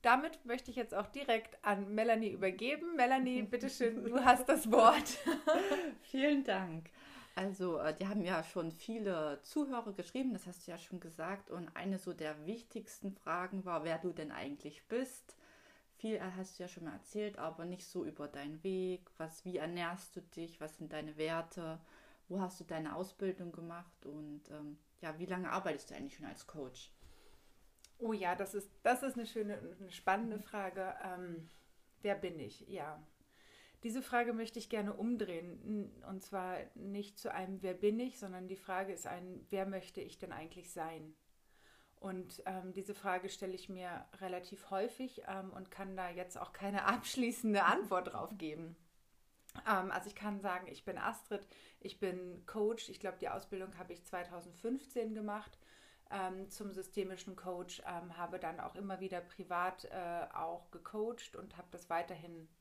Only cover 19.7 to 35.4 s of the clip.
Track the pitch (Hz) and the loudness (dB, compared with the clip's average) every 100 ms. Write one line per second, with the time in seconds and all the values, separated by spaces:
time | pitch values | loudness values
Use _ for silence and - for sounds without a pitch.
19.7 | 175 170 180 - - - - 165 165 156 | 0 -2 -2 -8 -14 -12 -8 -8 -8 -10
20.7 | - 160 156 156 151 156 165 165 - 165 | -8 -6 -6 -6 -2 0 2 -2 -6 -6
21.7 | 160 - - - - - 185 185 - 160 | -8 -12 -20 -20 -20 -6 -2 -2 -4 -6
22.7 | 160 156 165 185 - 190 185 175 165 170 | -4 -4 -4 -6 -2 -2 -2 -6 -8 -10
23.7 | 170 175 - - 151 151 147 147 151 147 | -10 -14 -16 -12 -10 -10 -10 -12 -10 -10
24.7 | 147 _ _ 165 156 180 185 185 180 185 | -12 _ _ -8 -6 -4 -2 0 0 0
25.7 | 147 - - 139 - 151 - - 156 131 | -4 -6 -10 -10 -8 -10 -10 -12 -8 -8
26.7 | 127 - - - - - - - - - | -10 -18 -18 -20 -20 -20 -20 -20 -20 -20
27.7 | - - - 226 214 180 180 190 202 196 | -20 -20 -4 0 2 2 2 0 -2 -6
28.7 | - 226 247 269 233 226 220 208 190 170 | 2 6 6 4 -2 -4 -2 -2 -2 -8
29.7 | 180 190 - - 196 226 208 202 214 190 | -12 -12 -2 4 4 2 -4 -4 -4 -4
30.7 | 190 190 - 190 180 180 165 160 - - | -2 -4 -4 -6 -6 -6 -8 -10 -20 -20
31.7 | - - - 208 196 185 170 104 - - | -20 -20 -4 0 0 0 -6 -10 -12 -10
32.7 | 190 151 151 151 _ - - - - - | -8 -6 -8 -14 _ -20 -20 -20 -20 -20
33.7 | - 233 240 262 240 240 226 226 240 - | -8 -4 -4 2 2 2 0 -4 -8 -4
34.7 | 220 202 - 226 240 196 165 | -2 0 0 0 0 0 -2